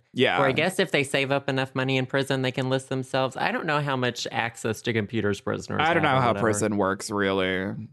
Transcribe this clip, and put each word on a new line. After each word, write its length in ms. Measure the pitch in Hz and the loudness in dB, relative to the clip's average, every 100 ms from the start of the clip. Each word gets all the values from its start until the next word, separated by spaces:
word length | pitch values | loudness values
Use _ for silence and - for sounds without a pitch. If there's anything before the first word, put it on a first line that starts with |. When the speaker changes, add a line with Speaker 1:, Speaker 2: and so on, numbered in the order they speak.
| _ | _
Speaker 1:
Yeah. 280 | 120 123 92 | 0 2 4
Speaker 2:
Or 60 | 135 | 2
I 60 | |
guess 280 | 131 170 - | 2 0 0
if 100 | 180 | 0
they 140 | 156 | 0
save 260 | 139 139 135 | 0 0 0
up 180 | 139 139 | 0 0
enough 280 | 135 131 131 | -2 -2 -2
money 200 | 131 131 | 0 0
in 100 | 127 | 0
prison, 360 | 139 131 135 | 0 0 0
they 100 | 127 | 0
can 160 | 127 131 | -2 0
list 180 | 131 131 | -2 -2
themselves. 480 | 131 127 135 131 - | -6 -2 -2 -2 0
I 160 | 175 | -2
don't 140 | 233 170 | -2 -2
know 140 | 147 | 0
how 160 | 143 131 | 0 0
much 300 | 123 117 - | -2 -2 -4
access 500 | 113 113 - 117 107 | -4 -4 -4 -4 -4
to 100 | - | -2
computers 480 | 117 101 113 104 98 | -2 -2 -2 -2 -2
prisoners 400 | - 104 - 101 | -4 -6 -4 0
Speaker 1:
I 140 | 156 | 2
don't 80 | 170 | 2
Speaker 2:
have 100 | 151 | 4
Speaker 1:
know 40 | 131 | 4
Speaker 2:
or 40 | |
Speaker 1:
how 60 | 123 | 2
Speaker 2:
whatever. 140 | 101 | 2
Speaker 1:
prison 320 | 113 104 107 104 | 2 2 0 2
works, 320 | 95 98 - | 0 0 -4
really. 640 | 101 98 95 92 92 95 113 110 | 0 2 2 2 0 -2 -6 -12